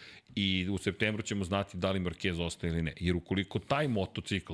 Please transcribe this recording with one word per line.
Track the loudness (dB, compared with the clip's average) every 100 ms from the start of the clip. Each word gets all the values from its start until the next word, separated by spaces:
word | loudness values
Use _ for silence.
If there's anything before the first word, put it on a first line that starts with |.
| -20 -20 _ 0
i | 2 4 2
u | 0
septembru | 0 0 0 0
ćemo | -2 -2
znati | 0 0 0 0
da | 0
li | 2
Marquez | 0 0 -2 0
ostaje | -2 -2 -2
ili | 0
ne. | 0 0
Jer | 0 0
ukoliko | 2 -2 0 -4
taj | 0 0 2
motocikl | 0 -2 -4 -2 -4 -2